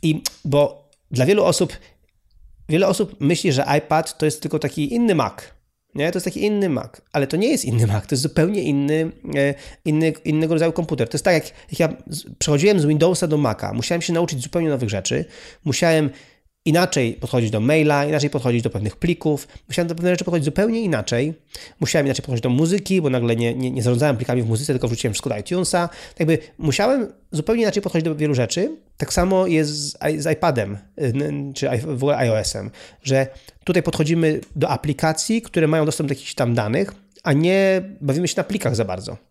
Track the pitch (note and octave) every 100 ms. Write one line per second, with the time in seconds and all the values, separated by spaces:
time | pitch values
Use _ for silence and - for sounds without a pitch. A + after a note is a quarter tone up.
0 | E3 D#3 - - D#3 C#3+ C#3+ - _ _
1 | _ B2 B2+ G#3 F#3 E3 F3+ - - _
2 | _ _ _ _ - - - D#3 F#3+ F#3
3 | G3+ - C#3+ E3+ F3+ C3 C#3 C#3+ - D#3
4 | E3 - D3+ D3 D3+ D#3 C#3+ - D3 A#3
5 | A#3+ E3+ A2 - - - _ _ _ -
6 | D3+ F3+ F3+ - G#3 G#3 F#3+ C3+ - -
7 | _ D3+ C#3 D#3+ A3+ D4+ - A2+ A2+ G#2
8 | - C3+ C#3+ - D#3+ G#3 - C#3 C#3+ D#3
9 | D#3+ - - C#3 C#3 C#3 - - - D3+
10 | D#3+ D#3+ - D3+ D#3 E3 E3 E3 E3 C#3
11 | A2+ D3 - E3 - - - - D#3+ -
12 | - D3+ - - - D3 F#3 G3+ D3 D3+
13 | E3 F3+ E3+ D3+ C#3 - G2+ A2 A#2+ E3+
14 | E3 E3 E3+ C#3 B2 F3 E3 C#3 A#2 G2+
15 | F#2 B2+ E3 - - - D#3 B2+ E3+ D#3+
16 | D3+ - - _ _ _ - D3+ F3+ -
17 | A#2+ - A#2+ B2+ A2+ A2 A#2 D#3 D3+ C#3+
18 | D3 D3+ C#3+ C#3+ B2 A#2+ A#2 G2+ G#2+ -
19 | E3 E3+ D#3+ D3 - - _ C#3+ E3+ E3
20 | F3 F3 F3+ E3+ C#3+ E3 G#3+ A3+ G#3+ C3+
21 | G#2+ A#2+ C#3+ E3 _ - - - D3+ E3
22 | C#3 B2+ - A#2+ B2 B2+ D#3+ G3 G3+ F#3+
23 | D3+ C3 A#2 A#2 A#2 A#2+ B2+ C3 A#2 B2
24 | D3 B2 B2 B2 A2+ A2 D3 B2+ B2 A2+
25 | - G#2 - G#2+ - F3 F3+ F3+ E3+ -
26 | - - D#3+ D#3+ - - D#3 C3+ G#3 C4+
27 | A3+ - _ D3 D3+ A#3 A3 G3+ G3 E3+
28 | E3 D3+ D3+ C3 A#2 - A3 D#4+ _ _
29 | C#3+ - F3 F#3+ F#3 E3 D3+ D3+ D3 -
30 | D3+ D#3 D3 D#3 F3 C3 G#2 G2+ - -
31 | C#3 A#2+ D3+ C#3+ C#3 C3 C3+ B2 D#3 C3+
32 | C#3 C#3 B2 A2 G2+ - G2+ - - -
33 | C3+ C3+ C3+ - - _ - F3 E3 -
34 | D3+ E3 D#3+ D#3 - - D#3 C#3 D3 D3
35 | D#3+ D#3+ - A3+ A3+ - D#3 D#3+ D3+ D3
36 | D3 C3+ - - A#2+ A#2+ G#2+ C3 G3 -
37 | _ _ - C#3 E3 F#3+ F#3+ F#3+ F#3+ -
38 | C#3+ C#3 F3 - - G3+ B2 A2 G#2 F#2
39 | - - _